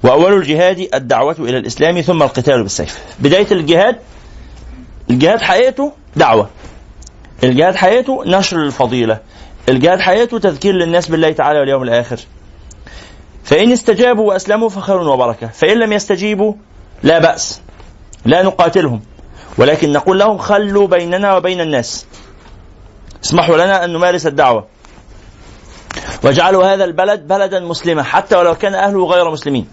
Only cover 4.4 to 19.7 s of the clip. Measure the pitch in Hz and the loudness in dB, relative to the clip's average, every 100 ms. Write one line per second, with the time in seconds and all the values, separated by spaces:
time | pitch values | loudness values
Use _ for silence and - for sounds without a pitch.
4.4 | - - - - - - - 123 156 220 | -20 -20 -20 -20 -20 -20 -4 0 2 0
5.4 | - 185 254 - 285 - - - 147 113 | 0 0 0 0 -6 -8 -14 -2 2 2
6.4 | 101 - - - - - - - - - | 0 -8 -20 -20 -20 -20 -20 -20 -20 -4
7.4 | 127 127 170 190 180 233 254 262 - 185 | 0 2 2 2 2 2 0 -4 0 0
8.4 | 190 170 147 127 127 127 113 107 - - | 0 -2 -4 -2 -2 0 -2 -2 -6 -20
9.4 | - - - 131 151 185 185 190 240 233 | -20 -8 -2 2 2 2 2 0 0 0
10.4 | 190 143 196 190 170 170 170 160 160 156 | -2 -2 -2 0 0 -2 -2 0 0 0
11.4 | 139 151 135 139 123 117 120 120 - - | 0 0 0 -2 0 -2 -2 -10 -12 -20
12.4 | - - - - - - - - - - | -20 -20 -20 -20 -20 -20 -20 -20 -20 -20
13.4 | - 147 220 247 - 196 247 233 214 190 | -2 2 2 2 0 2 2 2 0 -2
14.4 | 190 208 226 196 185 190 165 135 123 110 | -2 -2 -2 -4 -4 -2 0 0 0 -4
15.4 | 113 - 160 214 226 208 202 190 208 208 | -10 -2 0 2 0 -2 -2 -4 -2 -2
16.4 | 214 208 - - - - 139 165 165 - | -2 -4 -14 -20 -20 -4 2 4 2 0
17.4 | - - - - - - - - 113 160 | -8 -12 -20 -20 -20 -20 -20 -8 0 2
18.4 | 190 185 170 180 156 113 - - - - | 2 2 0 2 -2 -4 -10 -20 -20 -20
19.4 | - - 123 | -14 0 2